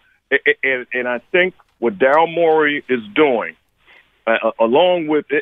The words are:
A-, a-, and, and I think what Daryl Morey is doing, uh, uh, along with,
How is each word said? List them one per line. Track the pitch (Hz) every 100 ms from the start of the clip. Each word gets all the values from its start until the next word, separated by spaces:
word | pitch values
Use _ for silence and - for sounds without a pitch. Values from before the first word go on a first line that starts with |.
| _ _ -
A-, | 135 147
a-, | - 135
and, | 127 120
and | 127 123
I | 120 -
think | 175 185 - _ _
what | 117 95
Daryl | 131 156 165
Morey | 170 165 156 147 147 -
is | 127 107
doing, | 127 147 113 82 - _ _ _ _ _ _ 110
uh, | 113
uh, | 110 -
along | 113 139 180 175 151
with, | 151 - 147